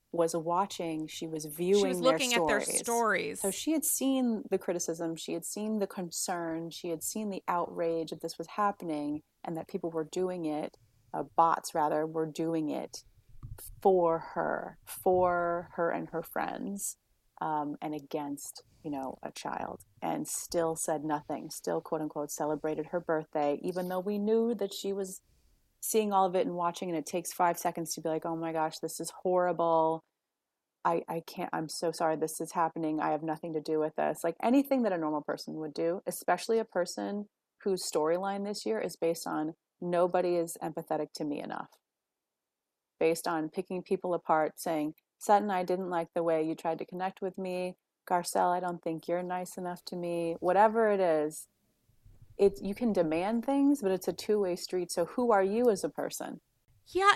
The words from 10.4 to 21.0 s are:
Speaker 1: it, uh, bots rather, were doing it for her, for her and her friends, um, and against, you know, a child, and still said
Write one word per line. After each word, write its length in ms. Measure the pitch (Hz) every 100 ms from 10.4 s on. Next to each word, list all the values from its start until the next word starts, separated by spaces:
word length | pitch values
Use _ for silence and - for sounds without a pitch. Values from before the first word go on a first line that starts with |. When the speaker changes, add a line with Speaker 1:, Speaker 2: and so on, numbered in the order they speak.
Speaker 1:
it, 320 | 156 151 - - _ _ _
uh, 80 | 165 143 -
bots 380 | 165 - -
rather, 320 | 165 151 156 160
were 200 | 160 160
doing 420 | 151 165 165 151
it 340 | 131 - - - _ - - - - - -
for 360 | 202 185 170 165 -
her, 440 | 165 160 - - -
for 840 | - - 190 180 180 175 170 170 175
her 160 | - 170
and 200 | - 160
her 120 | 165
friends, 720 | - - 78 - 196 202 - - _ _ _ -
um, 360 | 160 151 147 147
and 120 | 160
against, 680 | 151 143 151 143 143 - - - _
you 80 | 156
know, 280 | 143 131 -
a 80 | -
child, 520 | - - - - - - _
and 260 | 170 156 151
still 480 | - - 175 165 165
said 280 | - 156